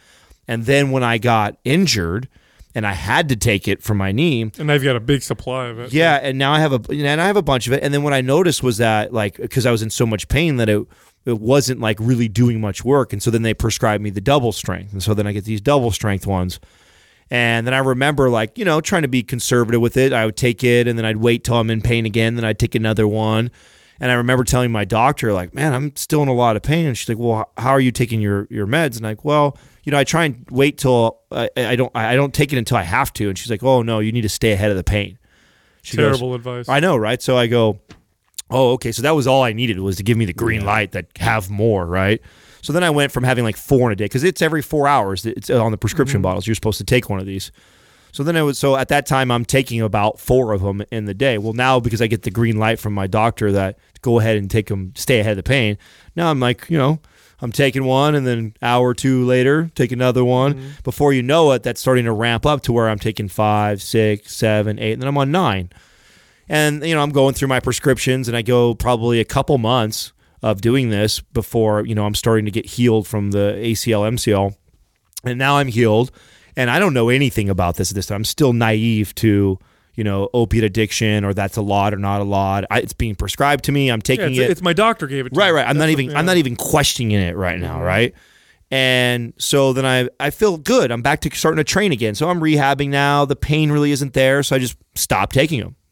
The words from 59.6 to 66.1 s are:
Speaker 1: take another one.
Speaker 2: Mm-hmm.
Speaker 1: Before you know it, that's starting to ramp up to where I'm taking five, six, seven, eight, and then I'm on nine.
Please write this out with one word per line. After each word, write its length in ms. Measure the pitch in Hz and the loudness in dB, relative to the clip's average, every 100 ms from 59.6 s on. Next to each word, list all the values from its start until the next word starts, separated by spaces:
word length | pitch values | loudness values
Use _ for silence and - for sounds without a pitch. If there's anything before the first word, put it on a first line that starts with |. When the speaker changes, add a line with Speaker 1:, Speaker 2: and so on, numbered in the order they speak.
| 165 - | 0 -2
Speaker 1:
take 180 | 127 | -2
another 320 | 123 127 123 123 | 0 0 2 2
one. 300 | 127 139 135 | 2 0 -2
Speaker 2:
Mm-hmm. 120 | 135 147 | -8 -12
Speaker 1:
Before 300 | - - 143 | -10 0 2
you 100 | 135 | 2
know 280 | 123 160 151 | 2 4 4
it, 100 | 127 | 2
that's 160 | 123 113 | -2 -2
starting 240 | - 127 117 | 0 2 2
to 60 | |
ramp 340 | 107 117 113 151 | 0 0 0 0
up 160 | 143 | 0
to 100 | - | 0
where 160 | 120 113 | 2 2
I'm 100 | 107 | 0
taking 300 | 117 107 101 | -4 -6 -8
five, 520 | - 107 104 104 98 | 0 2 2 0 -2
six, 540 | - 113 107 104 - - | -2 0 2 0 -6 -2
seven, 440 | 110 107 107 101 | 0 2 0 -2
eight, 140 | 110 | -4
and 80 | 120 | -4
then 60 | 131 | -2
I'm 100 | 143 | -2
on 140 | 135 | 0
nine. 380 | 175 156 95 90 - _ _ _ | 0 0 -2 -6 -14 _ _ _